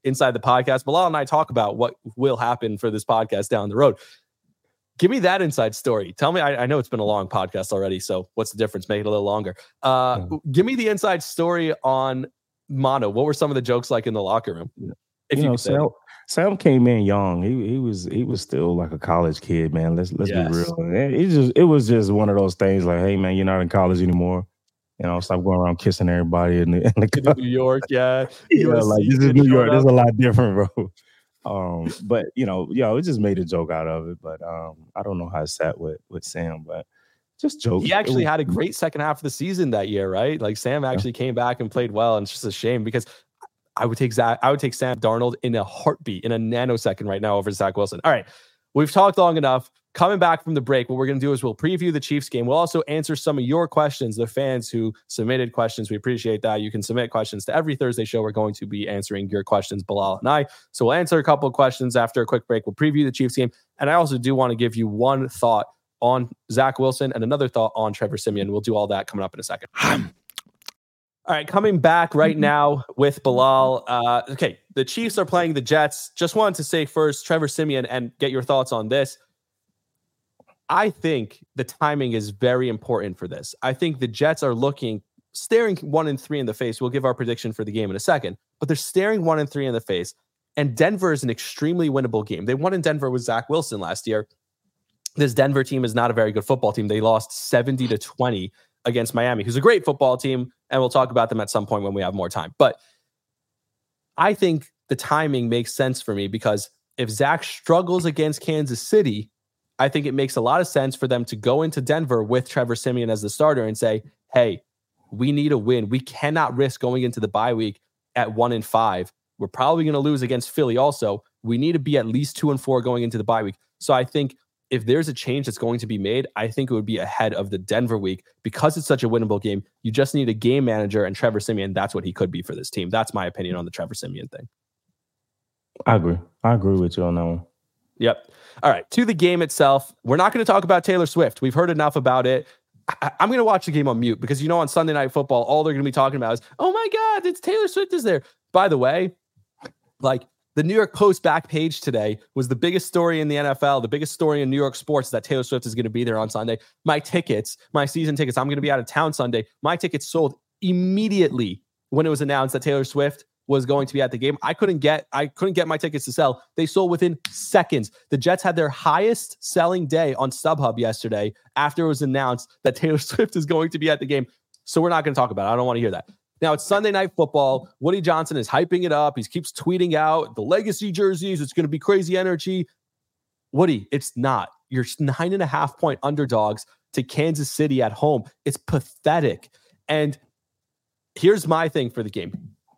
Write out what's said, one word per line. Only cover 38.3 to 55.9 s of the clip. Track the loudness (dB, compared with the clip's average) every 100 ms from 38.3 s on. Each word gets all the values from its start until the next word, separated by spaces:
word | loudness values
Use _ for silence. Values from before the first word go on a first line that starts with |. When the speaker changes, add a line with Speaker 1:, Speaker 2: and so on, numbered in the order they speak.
Speaker 1:
had | 0
a | -2
great | -2 -2 -2
second | -4 -2
half | -4 -4
of |
the | -6
season | -6 -4 -2 0
that | 0 -2
year, | -2 -2
right? | -2 -2 -2
Like, | -4 -4
Sam | -4 -2
Speaker 2:
Yeah. | -2
Speaker 1:
actually | -2 -4
came | -4 -4 -2
back | -2 -2
and | -4
played | -2 -2
well, | 0 2 2
and |
it's | -2
just | -6 -8
a |
shame | -4 -2 -2 -2
because | -4 -6 -12 _ _ -20 _ _ -2
I | -2
would | 0
take | -2
Zach, | 2 2 2
I | 2
would | 2
take | 0
Sam | -2 -4 0
Darnold | 0 2 0 -2
in | -2 -2
a | -4
heartbeat, | -2 -2 -2 -4 -6
in | -4
a | -2
nanosecond | -2 -2 -2 0 -2 -2 -4
right | -4
now | 0 0
over | -2
Zach | -2 -2 0
Wilson. | -2 0 2
All |
right, | 0 0 -18 _ _ _
we've | 0 2
talked | 6 6 6
long | 4 4
enough. | 2 0 -2 _ _ 0
Coming | 2 4
back | 2 2
from | 0 -2
the |
break, | 0 0 0
what | -2
we're | -2
gonna | 0
do | 0
is | 0
we'll | -2 -2
preview | -2 0 0
the | -2
Chiefs | -2 -4 -4
game. | -4 0
We'll | 2
also | 2 0 -2
answer | -4 -4 -4
some | -2 -2
of |
your | 0 0 0
questions, | 0 0 0 -4 -4
the | -4
fans | -2 -2 -2 -4
who | -4 -4 -6 -10
submitted | -6 -2 -2 -2
questions. | -2 -4 -4 -6